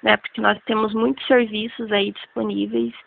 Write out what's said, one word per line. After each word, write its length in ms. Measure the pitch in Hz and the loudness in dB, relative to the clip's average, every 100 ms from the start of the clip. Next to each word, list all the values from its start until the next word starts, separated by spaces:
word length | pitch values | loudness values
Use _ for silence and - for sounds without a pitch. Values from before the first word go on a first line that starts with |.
né, 140 | 220 214 | 2 2
porque 240 | - - | 0 -2
nós 160 | 214 208 - | 0 0 0
temos 280 | 220 214 | -2 0
muitos 320 | 220 233 269 - | 0 0 0 4
serviços 640 | 254 233 214 220 - 226 | 4 4 -2 -8 -8 -2
aí 200 | 208 202 | 0 0
disponíveis 800 | 202 - - 214 202 208 117 117 117 | -4 -12 -6 -4 -2 -2 0 -2 -4